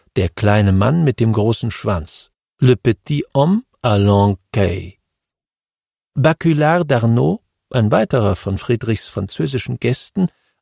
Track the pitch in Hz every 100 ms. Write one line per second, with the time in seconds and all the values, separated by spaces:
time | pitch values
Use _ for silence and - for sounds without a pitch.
0 | _ - 92 - 104 107 101 95 104 165
1 | 156 117 113 107 104 117 117 - 120 92
2 | 78 - - _ _ _ 127 127 - 110
3 | - 147 - 139 147 208 - _ 120 104
4 | 101 101 101 95 _ - 92 92 87 -
5 | _ _ _ _ _ _ _ _ _ _
6 | _ - 147 160 170 151 151 170 160 127
7 | 117 117 143 196 _ _ _ 127 107 147
8 | 214 131 104 95 - 95 - 117 - 110
9 | - - 95 - 160 131 - 123 120 127
10 | - - 180 - _ _